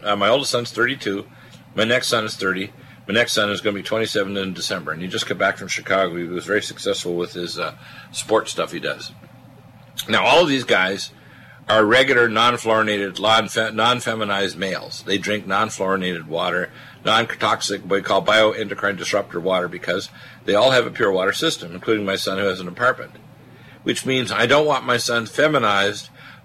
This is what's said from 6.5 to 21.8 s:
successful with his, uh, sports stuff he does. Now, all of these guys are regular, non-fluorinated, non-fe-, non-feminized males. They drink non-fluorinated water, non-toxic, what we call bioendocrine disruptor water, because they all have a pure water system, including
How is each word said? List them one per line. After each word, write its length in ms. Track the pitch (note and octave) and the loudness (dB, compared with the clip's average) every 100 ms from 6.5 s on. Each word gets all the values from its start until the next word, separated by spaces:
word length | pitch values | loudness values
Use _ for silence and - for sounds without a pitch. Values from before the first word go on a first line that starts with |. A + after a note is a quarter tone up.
| G#2 | -2
successful 540 | - - G#2 G2 F2+ | -2 -6 -4 -4 -4
with 180 | F2 F2 | -4 -4
his, 260 | F2+ E2+ F2+ | -6 -8 -6
uh, 180 | D#2+ - - - - | -8 -10 -18 -20 -14
sports 380 | - - A2 - | -12 0 0 0
stuff 220 | - E2 | -4 -4
he 80 | E2+ | -4
does. 320 | D2 C#2 - - - - - - - - - - - | -6 -6 -10 -18 -20 -20 -20 -20 -20 -20 -14 -10 -2
Now, 180 | A2 G#2 | 2 6
all 160 | D3+ | 6
of 60 | E3+ | 6
these 160 | C3+ | 2
guys 480 | A#2 G#2 F#2 G2 - - - - - - - | 2 2 2 -2 -8 -14 -20 -20 -20 -12 2
are 180 | A2 | 4
regular, 440 | G#2 B2 C3+ B2 A#2 | 6 6 6 4 4
non-fluorinated, 920 | A2 A#2 A#2+ A2+ A2 G#2+ G#2 G2 F2+ | 4 2 2 2 2 2 0 -2 -2
non-fe-, 520 | G#2 A2 G#2 - A2 | 2 2 2 -2 -2
non-feminized 840 | A2 A2+ B2 A#2+ A2 G#2 G2 G2 D#2+ | 0 0 0 -2 -4 -2 -2 -2 -4
males. 440 | F#2+ E2+ - - - | -6 -6 -8 -10 -4
They 100 | G2 | -4
drink 300 | F#2+ G#2 F#2 | -2 -4 -2
non-fluorinated 800 | G2 A2 - F#2+ F#2+ F2+ E2+ D#2 | -2 -2 -2 -2 0 -2 -4 -6
water, 440 | E2 F2+ F2 - - - - - | -4 -2 -2 -4 -10 -20 -6 0
non-toxic, 760 | A2 A#2 - G#2+ A2 - G2+ | 2 0 -2 0 0 -2 -6
what 80 | F2 | -2
we 120 | G2 | -2
call 200 | F#2 G2 | 2 0
bioendocrine 720 | F2 A2 A2 A2 G2+ - G2+ F#2 | 4 4 4 2 -4 -4 -4 -2
disruptor 420 | - - - F2 | -2 -2 -2 -4
water, 260 | F2+ F#2 F2 | 0 0 -2
because 420 | F2 - F#2 - - - - | -4 -4 -4 -6 -14 -20 -8
they 100 | - | 0
all 180 | G2+ C3 | 4 6
have 140 | B2+ - | 6 2
a 40 | |
pure 200 | - G#2 | 2 2
water 220 | F#2 F#2+ | 2 2
system, 400 | - D#3+ - F2 | 0 -2 -2 -8
including 320 | F2+ | -6